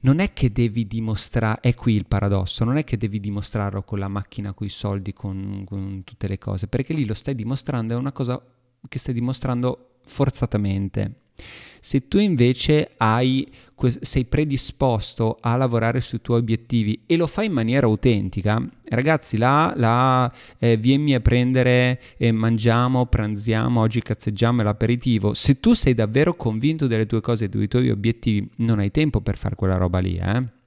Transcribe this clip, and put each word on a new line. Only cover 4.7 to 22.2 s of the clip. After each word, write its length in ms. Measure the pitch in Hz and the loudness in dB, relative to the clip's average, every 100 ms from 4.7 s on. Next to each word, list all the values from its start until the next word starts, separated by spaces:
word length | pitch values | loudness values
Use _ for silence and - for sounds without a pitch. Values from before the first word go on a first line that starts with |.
| - 104 98 95 | -6 -6 -4 -6
con, 500 | - 98 95 98 98 98 | -10 -10 -8 -8 -10 -10
con 380 | 98 98 95 | -8 -8 -10
tutte 240 | - - 98 | -14 -10 -6
le 100 | 98 | -6
cose, 300 | - 98 98 | -6 -8 -4
perché 260 | - 135 | -6 -4
lì 120 | 160 113 | -4 -4
lo 80 | |
stai 220 | 107 - 131 | -6 -6 -6
dimostrando, 580 | 110 135 - 131 113 | -4 -6 -4 -6 -4
è 40 | 120 | -4
una 140 | 139 | -6
cosa 300 | - 123 123 _ _ _ _ - | -6 -6 -6 _ _ _ _ -12
che 120 | 123 | -10
stai 140 | - | -6
dimostrando 840 | 117 120 131 131 120 123 - _ _ - | -4 -4 -4 -2 -2 -2 -4 _ _ -16
forzatamente. 1200 | - 135 - 117 104 101 98 98 - 104 - _ - - - - - | 0 0 0 -2 0 0 0 -2 -2 -4 -6 _ -20 -20 -20 -20 -18
Se 260 | - 139 - | -4 -4 0
tu 100 | 196 | 2
invece 760 | 208 151 120 131 - 151 - _ | 2 4 4 2 2 2 0 _
hai 520 | 110 113 127 131 - - - | 2 2 2 0 -2 -12 -20
que-, 260 | _ 127 127 | _ -2 0
sei 240 | - - 123 | -2 -2 0
predisposto 1120 | - 151 139 - - 135 110 - - 113 - | 0 0 -2 -4 -2 0 0 -4 -2 -2 0
a 160 | 117 123 | -2 0
lavorare 460 | 131 117 113 127 | 2 2 0 -2
sui 200 | - 113 | -4 -8
tuoi 180 | - 117 | 0 0
obiettivi 640 | 117 113 - 117 107 110 _ | 2 -2 0 0 0 -4 _
e 100 | 165 | 0
lo 120 | 170 | 0
fai 180 | - 220 | -2 -2
in 80 | |
maniera 320 | 147 113 135 127 | 0 2 2 2
autentica, 760 | 107 131 107 98 - 104 110 127 - - | 4 2 2 -2 -2 0 0 -4 -12 -4
ragazzi, 480 | 110 139 160 - 110 | -2 2 0 0 0
la, 360 | 123 143 165 - | 2 4 2 2
la, 560 | 117 120 131 127 120 - - - | 2 4 4 2 0 -4 -20 -2
eh, 200 | 117 113 | 2 4
"vienmi 360 | 113 139 147 | 4 2 2
a 60 | 131 | 2
prendere 800 | - 123 123 127 123 123 123 127 - | 4 2 4 2 4 4 2 -2 -8
e 140 | - | -2